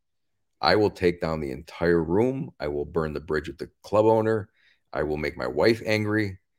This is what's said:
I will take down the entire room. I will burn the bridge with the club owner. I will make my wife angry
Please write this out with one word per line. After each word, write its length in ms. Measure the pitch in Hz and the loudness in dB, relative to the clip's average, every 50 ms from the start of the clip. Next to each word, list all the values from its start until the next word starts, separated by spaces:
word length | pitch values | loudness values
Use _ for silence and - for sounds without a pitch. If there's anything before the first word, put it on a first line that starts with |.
| _ _ _ _ _ _ _ _ _ _ _ - | _ _ _ _ _ _ _ _ _ _ _ -2
I 160 | - 73 90 104 | 2 2 4 4
will 120 | 104 98 | 4 2
take 300 | - - 92 87 85 - | 0 2 2 0 2 0
down 220 | - 82 80 78 | -2 -2 -2 -2
the 100 | 76 67 | -4 -6
entire 500 | 64 65 71 - - - 87 85 87 85 | -6 -8 -12 -14 -8 -2 2 4 4 4
room. 500 | 82 78 85 101 117 127 135 135 135 - - - | 2 2 2 2 2 0 0 -4 -6 -10 -10 -8
I 80 | - 76 | -6 -6
will 160 | 73 73 73 | -4 -4 -6
burn 260 | 76 76 85 80 78 76 | -4 -4 -4 -2 -2 -4
the 60 | 71 | -6
bridge 300 | 71 80 78 76 73 - | -6 -4 -4 -4 -4 -6
with 80 | 69 - | -10 -12
the 120 | - - _ _ | -14 -16 _ _
club 240 | - - - 104 107 | -8 0 2 4 4
owner. 440 | 110 113 113 110 110 110 110 98 - _ _ _ _ _ _ _ _ - | 6 4 4 4 2 0 -2 -2 -6 _ _ _ _ _ _ _ _ -6
I 100 | - 76 | -4 -2
will 140 | 76 76 76 | -2 -2 -2
make 180 | 76 73 69 | -4 -4 -4
my 120 | - - - | -4 -6 -4
wife 340 | - - - 110 117 110 - | 0 2 4 4 4 2 0
angry 540 | - 107 107 107 104 107 107 107 98 95 - _ _ _ | -2 -2 0 0 0 0 0 -2 -2 -4 -10 _ _ _